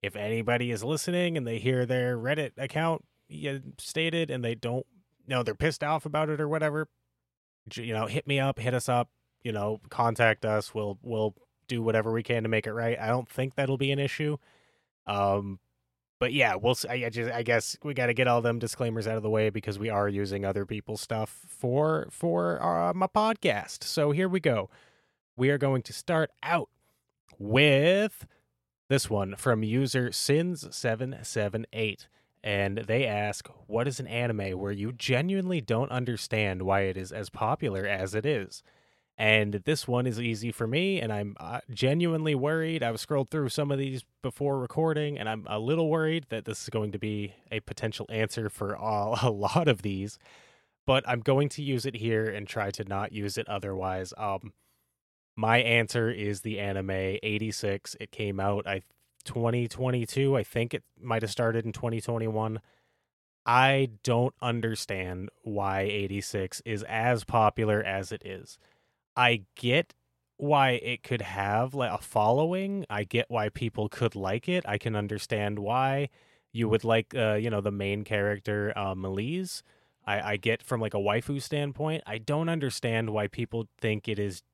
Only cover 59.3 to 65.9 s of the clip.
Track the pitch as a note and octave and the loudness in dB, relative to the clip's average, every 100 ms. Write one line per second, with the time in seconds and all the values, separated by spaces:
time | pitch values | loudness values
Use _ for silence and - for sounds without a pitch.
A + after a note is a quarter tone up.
59.3 | - A#2 A#2+ A#2+ - B2+ B2+ A#2 - C#3 | -2 0 2 -2 -2 0 0 0 0 2
60.3 | C3+ - A#2+ A#2 - _ _ A#2+ A2+ A2 | 2 0 0 -2 -2 _ _ -2 0 0
61.3 | - A#2 A2+ A2+ G#2+ A#2+ A2+ G#2+ A#2 A2+ | 0 2 2 -2 -4 -4 -4 -2 -2 -2
62.3 | A2 A2 A2 _ _ _ _ _ _ _ | 0 -2 -4 _ _ _ _ _ _ _
63.3 | _ - B2 C3 C#3 C3+ G#2+ - A#2 B2+ | _ 4 6 6 6 2 -2 2 4 2
64.3 | - B2 A#2+ A2+ A2 - F#2+ F#2 F2+ G2 | 0 -2 0 0 -2 -6 -4 -4 -6 -8
65.3 | _ - G2+ G2 F#2+ G2 | _ -6 -2 0 0 0